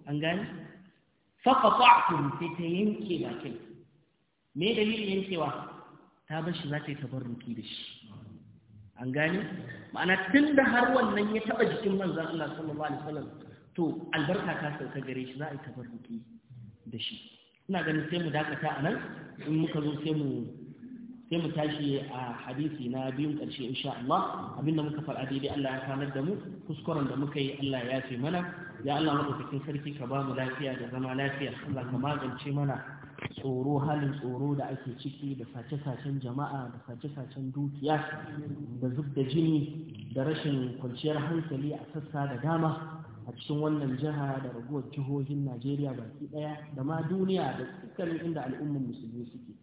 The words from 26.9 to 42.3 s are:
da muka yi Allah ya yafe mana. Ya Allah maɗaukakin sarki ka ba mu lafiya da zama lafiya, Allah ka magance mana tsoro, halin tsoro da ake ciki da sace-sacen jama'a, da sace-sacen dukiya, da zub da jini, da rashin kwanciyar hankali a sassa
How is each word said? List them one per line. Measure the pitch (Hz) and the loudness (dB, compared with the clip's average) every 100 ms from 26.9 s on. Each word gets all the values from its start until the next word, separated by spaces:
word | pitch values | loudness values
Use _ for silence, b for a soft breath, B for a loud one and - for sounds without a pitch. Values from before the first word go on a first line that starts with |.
| 156 135 | 0 0
da | 120 | 0
muka | 143 147 | -2 0
yi | 135 135 | 0 0
Allah | 139 131 120 | 0 0 0
ya | 131 | -2
yafe | 127 123 | -2 -2
mana. | 143 180 175 - - - | 0 0 -2 -6 -10 -6
Ya | 135 147 | 0 2
Allah | 156 147 | 4 4
maɗaukakin | 147 131 - 143 147 | 2 -2 -2 -4 -4
sarki | 147 147 143 | -4 -4 -6
ka | 123 | -2
ba | 135 | 0
mu | 135 127 | 0 0
lafiya | 131 127 139 127 | -2 -2 -2 -4
da | 120 | -4
zama | 127 131 127 | -4 -2 0
lafiya, | 139 135 135 - - | 0 0 -4 -4 -4
Allah | 131 123 | -4 -2
ka | 123 | 0
magance | 139 147 135 120 143 | 0 0 -2 -6 -2
mana | 143 143 127 - - - - - - | 0 0 0 -6 -12 -14 -10 -10 -6
tsoro, | 135 127 131 147 | -2 0 2 2
halin | 147 147 139 139 | 2 2 2 0
tsoro | 120 123 143 143 | -2 0 0 0
da | - | 0
ake | 135 - 117 | -4 -6 -6
ciki | 143 139 143 135 | -6 -6 -6 -6
da | 113 | -8
sace-sacen | 123 117 147 143 120 147 139 | -10 -6 -4 -4 -4 -2 -2
jama'a, | 127 123 143 139 123 | -2 -2 -2 -2 -6
da | 120 - | -10 -12
sace-sacen | 120 151 143 127 - 131 | -8 -8 -8 -10 -6 -6
dukiya, | 131 143 143 139 151 - - - 147 147 143 - 123 | -2 -2 0 2 2 2 -6 -8 -8 -6 -6 -6 -2
da | 127 | -2
zub | 123 143 | 0 -2
da | - | 0
jini, | 131 156 160 156 139 - - - 107 120 | 2 4 6 4 2 -4 -10 -10 -6 -2
da | |
rashin | 139 151 160 139 127 120 | 0 0 0 0 0 -4
kwanciyar | 127 120 151 151 | -6 -2 0 0
hankali | 143 165 156 135 147 | 0 0 0 -2 -2
a | 147 - | -4 -6
sassa | 160 143 147 139 | -8 -6 -2 -2